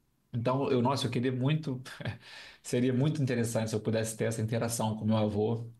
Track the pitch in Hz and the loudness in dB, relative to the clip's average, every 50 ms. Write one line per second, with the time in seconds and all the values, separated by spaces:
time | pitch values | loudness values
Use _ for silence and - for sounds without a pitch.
0 | _ _ _ _ _ _ - 117 113 123 131 139 139 - 131 123 117 131 139 - | _ _ _ _ _ _ -6 -2 0 0 0 2 2 2 2 4 4 2 2 0
1 | 139 113 - 127 120 131 127 123 127 139 156 156 156 151 127 127 - - - - | 0 -2 0 0 0 0 0 0 2 2 2 0 0 -4 -6 -6 -8 -12 -14 -10
2 | - - - - - - - - - - - - - - - 120 123 131 120 123 | -8 -8 -8 -8 -14 -18 -18 -18 -18 -20 -20 -18 -6 -2 0 2 2 2 2 2
3 | 139 156 143 151 135 123 123 117 113 113 - 113 110 110 - 104 - 117 110 110 | 2 2 2 2 0 0 2 0 0 0 0 -2 0 0 -2 -2 0 0 0 0
4 | 110 107 - - 117 113 113 - 113 110 123 117 120 113 - - 110 110 107 - | 0 -2 -2 -2 -2 0 0 0 -2 0 0 0 0 0 0 0 0 0 -2 0
5 | 101 107 110 110 107 107 98 101 107 113 117 113 - - - - | 2 2 4 4 2 2 2 2 2 2 0 -2 -4 -10 -14 -14